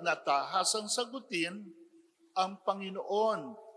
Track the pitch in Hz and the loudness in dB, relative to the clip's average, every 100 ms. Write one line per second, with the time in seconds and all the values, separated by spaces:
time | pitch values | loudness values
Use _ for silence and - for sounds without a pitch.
0 | 170 156 156 139 139 185 - 220 214 - | 0 0 4 2 2 0 2 0 0 -2
1 | 240 254 - 175 170 202 196 - - - | -2 -6 -4 -2 -2 -4 -12 -18 -20 -20
2 | _ _ _ 190 190 196 - 196 190 190 | _ _ _ 0 0 0 -2 -2 -2 -6
3 | - 202 220 190 135 - - | 0 2 4 2 -4 -12 -18